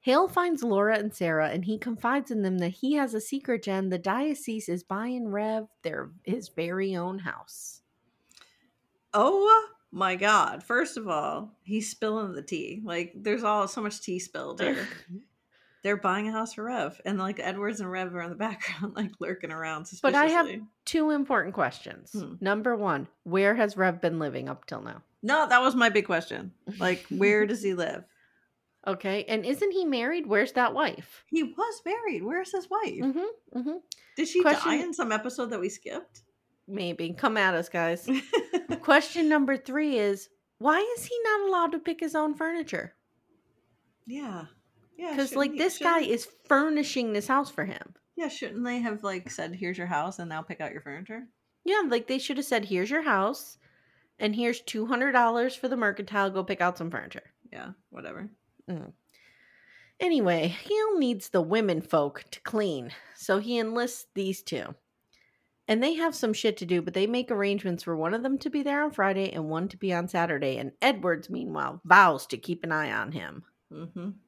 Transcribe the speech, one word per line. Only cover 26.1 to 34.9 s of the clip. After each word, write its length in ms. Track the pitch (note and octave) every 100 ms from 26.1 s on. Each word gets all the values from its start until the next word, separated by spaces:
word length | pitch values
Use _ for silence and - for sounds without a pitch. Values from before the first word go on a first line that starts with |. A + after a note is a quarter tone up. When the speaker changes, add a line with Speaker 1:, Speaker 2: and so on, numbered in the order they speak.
| E3+ E3+ - F#3+ - - G3+
Speaker 2:
Like, 260 | F3+ F3+ -
Speaker 1:
<laughs> 40 |
Speaker 2:
where 340 | E3 G3+ G#3 G#3
does 160 | A3
he 120 | G3+
live? 300 | F3+ E3+ - - _ _ _ _ _ _ _
Speaker 1:
Okay. 400 | - F#3+ G3 G3+ -
And 160 | A3
isn't 260 | G3+ C#4+ G4+
he 120 | F#4
married? 420 | F4 C4 A#3+ E4+ C#4+
Where's 260 | G3+ C4
that 220 | C4 A#3+
wife? 500 | - D4 - - - _
Speaker 2:
He 140 | E4
was 380 | C4+ - A#4 A4+
married. 380 | - G#4+ A4+ A3+
Where's 280 | G3 E4+ F#4
his 160 | F#4+ F#4
wife? 240 | G4 A4 -
Speaker 1:
Mm-hmm, 560 | C4 C4+ G4 A4+ _ B3
mm-hmm. 180 | B3+ E4+ _ - _ -
Speaker 2:
Did 120 | D#4+
she 140 | F4+
Speaker 1:
Question 280 | F4 - -
Speaker 2:
die 60 | D4
in 80 | F4